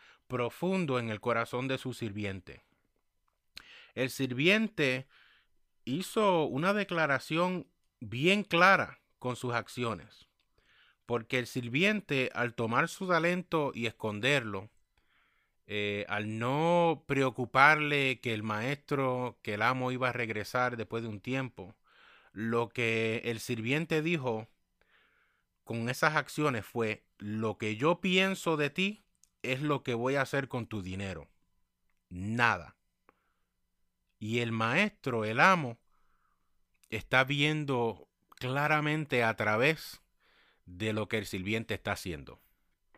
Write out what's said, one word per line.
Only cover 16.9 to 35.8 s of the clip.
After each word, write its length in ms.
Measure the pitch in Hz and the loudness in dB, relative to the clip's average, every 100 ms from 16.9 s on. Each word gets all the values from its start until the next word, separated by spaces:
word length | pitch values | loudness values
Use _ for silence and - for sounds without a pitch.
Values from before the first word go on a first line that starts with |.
| 147 - | 0 -2
preocuparle 1120 | 139 131 120 120 131 143 151 147 143 135 123 | 0 0 0 2 8 8 8 4 2 2 0
que 140 | 120 | -2
el 100 | 110 | -2
maestro, 960 | 110 107 123 143 - 139 135 127 123 - | -2 -2 -2 -4 -4 0 0 0 -4 -6
que 120 | - 104 | -6 0
el 60 | |
amo 300 | 113 127 127 | 2 2 -2
iba 180 | 127 123 | 0 -2
a 40 | |
regresar 640 | 123 113 107 101 127 123 120 | -2 -4 -4 -2 0 0 -2
después 260 | 107 113 | -6 -6
de 60 | 117 | -6
un 120 | 104 | -8
tiempo, 540 | - 135 127 - 90 - _ _ - - - | -4 -4 -4 -10 -18 -20 _ _ -20 -20 -16
lo 360 | 95 113 117 113 | -6 0 0 0
que 520 | - 117 113 113 113 - | 0 0 2 0 -2 -4
el 140 | 113 | -6
sirviente 640 | - 117 113 147 165 160 | -4 -4 0 -2 0 -2
dijo 480 | 156 170 131 110 113 _ _ _ _ _ _ _ _ _ _ _ - | 0 -2 -2 -4 -8 _ _ _ _ _ _ _ _ _ _ _ -8
con 240 | 113 117 | -6 -4
esas 260 | 135 160 151 | 0 0 0
acciones 500 | 135 - 151 117 - | -2 -2 0 0 -4
fue, 380 | 120 110 110 _ - | -2 -2 -4 _ -12
"Lo 400 | 104 107 110 101 | -8 -2 -2 -2
que 180 | 107 107 | -4 0
yo 240 | 147 175 | 0 0
pienso 560 | 190 185 190 185 175 156 | 2 2 2 0 -2 0
de 140 | 143 | 0
ti 340 | 165 196 214 _ _ _ _ | 0 -2 -4 _ _ _ _
es 200 | 120 131 | -4 -2
lo 220 | 151 139 | 0 -2
que 120 | - 117 | -2 -2
voy 200 | 123 139 | 0 0
a 60 | |
hacer 260 | 131 139 131 | 0 -2 -2
con 200 | 127 107 | -6 -6
tu 140 | 107 | -6
dinero. 460 | 92 95 98 80 - _ _ _ _ _ _ _ - | -6 -6 -6 -8 -12 _ _ _ _ _ _ _ -14
Nada". 640 | 90 101 117 120 95 73 _ _ _ _ _ _ _ _ _ _ _ _ _ _ - | -8 -4 2 2 2 -4 _ _ _ _ _ _ _ _ _ _ _ _ _ _ -10
Y 200 | 107 120 | -4 -2
el 120 | 117 | 0
maestro, 760 | 113 113 147 208 - 135 117 107 | 0 2 2 0 -2 -4 -2 0
el 140 | 117 | 4
amo, 400 | 180 180 127 113 | 6 6 0 -8